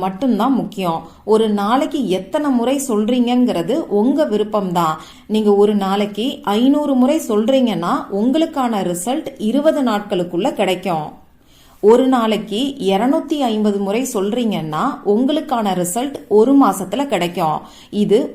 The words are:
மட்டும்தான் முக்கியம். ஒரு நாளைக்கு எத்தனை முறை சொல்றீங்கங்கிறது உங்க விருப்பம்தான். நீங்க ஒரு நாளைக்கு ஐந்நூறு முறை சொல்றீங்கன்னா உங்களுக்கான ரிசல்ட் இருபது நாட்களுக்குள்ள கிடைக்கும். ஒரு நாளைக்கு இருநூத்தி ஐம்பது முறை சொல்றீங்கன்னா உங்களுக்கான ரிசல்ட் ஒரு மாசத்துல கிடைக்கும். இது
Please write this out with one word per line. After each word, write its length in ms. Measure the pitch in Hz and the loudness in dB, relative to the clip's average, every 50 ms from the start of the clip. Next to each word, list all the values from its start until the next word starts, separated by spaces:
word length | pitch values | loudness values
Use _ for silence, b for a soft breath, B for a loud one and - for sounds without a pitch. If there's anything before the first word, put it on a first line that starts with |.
| 185 | -2
மட்டும்தான் 500 | 190 190 - 277 254 214 190 226 269 262 208 | -4 -4 -2 0 0 2 2 2 2 0 0
முக்கியம். 400 | 165 - - 190 190 170 165 160 B B B B B 202 | -2 -4 -6 -4 -4 -4 -4 -4 B B B B B 2
ஒரு 160 | 220 220 226 214 208 202 | 2 2 2 2 0 0
நாளைக்கு 380 | 202 208 247 277 311 302 - 294 233 180 185 185 | 0 0 0 0 0 -2 -4 -4 -2 -2 -2 -4
எத்தனை 320 | 190 - - 302 302 285 | -4 -4 -4 -2 0 0
முறை 260 | 262 247 - 254 277 277 - - | 0 0 0 0 -2 -2 -2 -2
சொல்றீங்கங்கிறது 880 | 214 208 214 214 254 247 233 240 247 247 247 220 180 170 165 175 254 330 311 - 202 202 | -2 0 0 0 2 2 2 2 2 2 2 2 0 -2 -2 -2 -2 -2 -2 0 0 2
உங்க 260 | 214 269 294 320 294 233 | 2 2 2 2 0 0
விருப்பம்தான். 640 | 208 208 214 214 220 208 196 180 175 180 165 160 156 156 B B B B B B 208 | 0 -2 -2 -2 -2 -2 -2 -2 0 0 0 0 -2 -4 B B B B B B -2
நீங்க 160 | 214 214 208 202 202 | 0 2 4 4 4
ஒரு 120 | 208 214 214 | 4 4 4
நாளைக்கு 520 | 202 - - 196 208 208 208 - 208 233 285 - - - 196 202 220 | 2 0 0 0 0 -2 -2 -4 -4 -4 -4 -6 -6 -4 -2 0 2
ஐந்நூறு 360 | 247 277 294 294 294 277 269 | 4 4 2 2 2 2 2
முறை 240 | 247 247 285 311 320 - - | 2 4 2 2 0 0 0
சொல்றீங்கன்னா 640 | 214 208 226 254 269 269 247 220 196 165 170 185 254 311 - - 196 196 | 0 0 2 2 2 2 2 2 0 -2 -2 -2 -2 -4 -4 -4 -4 -2
உங்களுக்கான 600 | 220 262 277 311 320 311 - 285 247 233 220 190 - 175 | 0 2 2 2 0 0 -2 -2 -2 -2 -2 -2 -2 -2
ரிசல்ட் 380 | 175 175 - 233 269 320 - - - - 214 214 | -4 -4 -4 -4 -4 -4 -6 -8 -8 -6 -2 -2
இருபது 320 | 269 285 285 320 - 302 262 233 | 0 2 2 2 2 2 0 0
நாட்களுக்குள்ள 600 | 208 202 208 - 202 180 175 180 185 170 214 294 349 - | 0 -2 -2 -2 -4 -4 -2 -2 -2 -2 -2 -2 -2 0
கிடைக்கும். 460 | 196 214 220 185 - 196 165 156 151 - - - - _ _ _ b b b b b b b b | 0 0 -2 -2 -2 -4 -4 -4 -4 -8 -12 -18 -20 _ _ _ b b b b b b b b
ஒரு 220 | b 208 233 254 262 | b 6 6 6 6
நாளைக்கு 540 | 262 262 240 220 220 214 190 - - 202 220 277 277 277 - 185 190 | 4 2 2 2 0 0 -2 -2 -4 -4 -4 -4 -4 -4 -4 0 0
இருநூத்தி 480 | 196 196 233 262 311 320 320 - 320 294 269 226 | 2 2 2 2 0 0 -2 -2 -2 -2 0 0
ஐம்பது 300 | 214 214 214 214 202 202 196 | 0 0 0 0 0 0 -2
முறை 160 | 190 208 240 269 - | -2 -2 -2 -2 -2
சொல்றீங்கன்னா 720 | - 196 190 208 233 247 233 214 190 160 156 156 151 160 202 277 285 - - 202 208 | -2 -2 -2 -2 -2 -2 -2 -2 -2 -4 -4 -4 -4 -2 -2 -2 -4 -4 -2 0 2
உங்களுக்கான 600 | 226 262 269 302 311 302 - 254 233 214 196 180 180 | 2 2 0 0 -2 -2 -2 -2 -2 0 0 0 -2
ரிசல்ட் 360 | 175 175 - 233 269 285 - - - - 202 214 | -2 -2 -2 -4 -4 -6 -6 -10 -4 2 4 4
ஒரு 160 | 220 269 277 277 | 6 6 6 6
மாசத்துல 440 | 262 202 185 - 185 180 208 262 285 | 4 4 2 -2 -6 -6 -4 -4 -4
கிடைக்கும். 520 | 277 220 180 175 175 175 190 170 156 151 147 B B B B B B B 208 | -2 -2 -2 -2 -2 -2 -2 -2 -2 -2 -4 B B B B B B B -2
இது 280 | 208 170 196 254 - - - | 2 2 2 2 2 0 -2